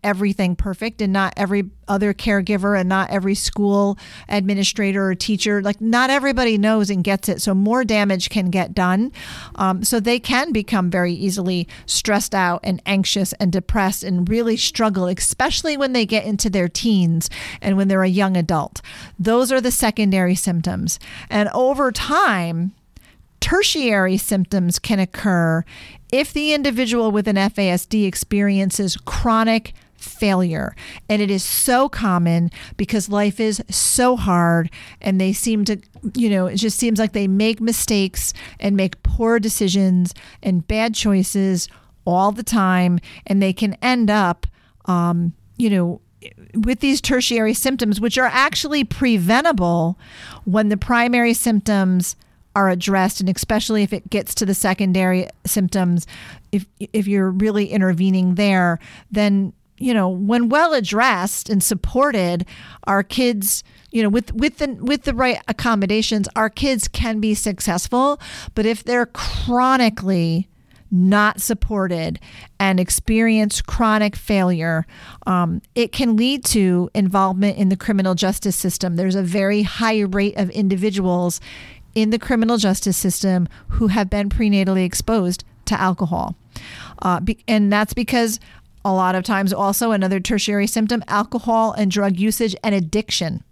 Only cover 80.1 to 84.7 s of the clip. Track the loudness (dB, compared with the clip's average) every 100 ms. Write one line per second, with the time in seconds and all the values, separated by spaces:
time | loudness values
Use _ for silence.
80.1 | 0 -2 0 -4 0 0 2 0 0 0
81.1 | 0 -2 -4 -10 -20 -20 -20 -8 -2 0
82.1 | 0 0 0 2 2 2 0 -2 -2 -2
83.1 | -2 0 0 -2 -6 -6 0 2 0 0
84.1 | -2 -2 0 2 2 2